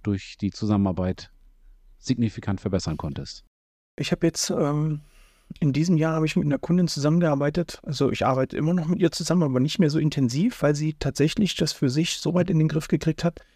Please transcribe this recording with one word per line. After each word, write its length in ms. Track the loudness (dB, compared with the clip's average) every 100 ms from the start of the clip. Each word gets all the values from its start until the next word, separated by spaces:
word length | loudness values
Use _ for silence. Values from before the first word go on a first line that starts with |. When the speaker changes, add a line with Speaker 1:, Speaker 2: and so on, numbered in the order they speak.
Speaker 1:
durch 320 | 0 -4 -4 -6
die 100 | -6
Zusammenarbeit 800 | -4 0 2 2 0 -2 -4 -10 -20 -20 _ -20 -20 -20 -20
signifikant 640 | -6 -2 -2 -2 -6 -4
verbessern 360 | -2 -2 -2 -6
konntest? 460 | -6 -8 -10 -14 _ _ _ _ _ -8
Speaker 2:
Ich 160 | -4
hab 120 | 0
jetzt, 260 | 0 0 -4
ähm, 520 | 0 0 0 -2 -4 -8 _ -20 _ _ -2
in 140 | 0
diesem 240 | 0 2 2
Jahr 160 | 2 0
habe 100 | 0
ich 100 | 0
mit 100 | 0
einer 140 | -2
Kundin 280 | 0 2 2
zusammengearbeitet. 920 | 0 2 4 4 2 0 -2 -4 -8
Also, 280 | -8 0 0
ich 140 | 2 0
arbeite 320 | 2 0 0
immer 160 | 0
noch 140 | 0 0
mit 120 | 2
ihr 120 | 0
zusammen, 320 | 0 0 2
aber 160 | 2 2
nicht 200 | 0 2
mehr 100 | 2
so 100 | 4
intensiv, 640 | 0 2 0 2 0 0
weil 140 | 0 2
sie 180 | -2
tatsächlich 640 | -2 -4 2 2 2 0 0
das 180 | -2
für 160 | 0 0
sich 280 | 0 -2 -2
so 160 | 0
weit 160 | 0 2
in 100 | 2
den 80 | 2
Griff 200 | 0 0
gekriegt 360 | 0 0 0
hat. 180 | -2 -4 -16